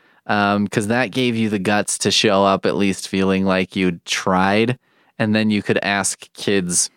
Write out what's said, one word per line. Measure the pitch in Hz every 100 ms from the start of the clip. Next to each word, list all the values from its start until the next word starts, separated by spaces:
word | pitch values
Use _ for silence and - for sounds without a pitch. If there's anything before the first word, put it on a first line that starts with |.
| _ _ -
um, | 104 101 101 101
'cause | - 104
that | 120 120
gave | 101 123
you | 113 110
the | 104
guts | 95 104 95 -
to | 107
show | - 113 98
up | 98 95 101
at | 69
least | 101 92 -
feeling | 95 95 95
like | 95 92 95
you'd | 98 92 85
tried. | - - - 92 95 104 117 123 _ _ _ -
And | 113
then | 107 110
you | 104
could | - 104
ask | 95 101 92 - -
kids | - - 101 87 87 -